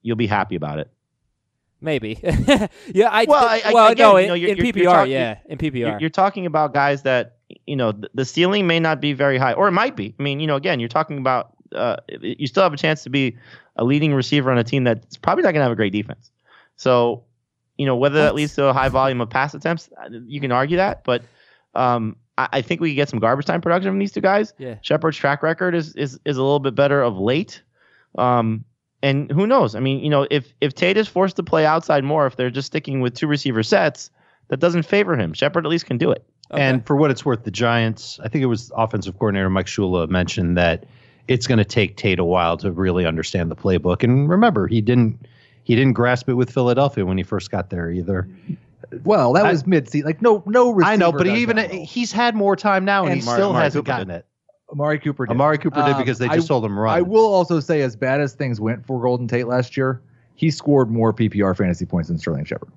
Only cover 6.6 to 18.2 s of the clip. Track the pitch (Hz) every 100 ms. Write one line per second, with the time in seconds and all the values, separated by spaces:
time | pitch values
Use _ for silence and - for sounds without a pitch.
6.6 | 147 143 139 135 139 127 - _ _ -
7.6 | - 143 117 104 104 123 131 - 180 208
8.6 | 180 165 160 151 147 135 143 131 131 113
9.6 | 202 185 254 117 101 - 143 139 156 139
10.6 | 135 143 117 135 156 147 131 123 - _
11.6 | _ - 117 - - - 104 - 139 -
12.6 | 185 143 156 156 - 139 131 113 - -
13.6 | _ - 120 147 151 139 123 147 131 123
14.6 | 117 139 123 113 - - - 208 330 156
15.6 | 127 113 104 104 - - _ _ _ -
16.6 | _ _ 131 123 120 117 _ _ _ _
17.6 | _ - 139 123 139 147